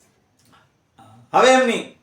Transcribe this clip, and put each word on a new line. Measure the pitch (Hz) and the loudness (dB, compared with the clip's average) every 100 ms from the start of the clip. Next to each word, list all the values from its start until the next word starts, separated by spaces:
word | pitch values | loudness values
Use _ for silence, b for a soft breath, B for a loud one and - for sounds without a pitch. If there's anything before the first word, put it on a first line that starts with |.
| _ _ _ _ _ _ _ _ _ _ - - _ | _ _ _ _ _ _ _ _ _ _ -20 -20 _
હવે | 160 247 | 0 2
એમની, | 262 240 190 - _ | 2 0 -6 -10 _